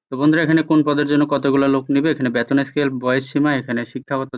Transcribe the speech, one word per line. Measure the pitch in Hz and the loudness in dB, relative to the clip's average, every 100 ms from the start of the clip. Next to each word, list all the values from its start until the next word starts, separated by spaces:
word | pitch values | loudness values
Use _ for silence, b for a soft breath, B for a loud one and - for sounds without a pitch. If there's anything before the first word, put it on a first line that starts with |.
| - | -12
তো | 131 | -2
বন্ধুরা, | 147 156 | 0 2
এখানে | 156 160 | 2 2
কোন | 156 156 | 2 2
পদের | 147 147 147 | 2 0 0
জন্য | 147 147 | 0 0
কতগুলো | 143 139 135 139 | 0 0 2 2
লোক | 135 131 | 0 0
নিবে, | 139 156 | 0 0
এখানে | 139 127 | 0 -2
বেতন | 120 117 139 | -2 0 0
স্কেল, | 135 - 143 | 0 -2 -2
বয়স | 131 123 131 135 | -2 -2 -2 0
সীমা, | - 147 139 | 0 0 0
এখানে | 127 120 120 | -2 -6 -6
শিক্ষাগত | 127 - 139 135 | -10 -6 -6 -6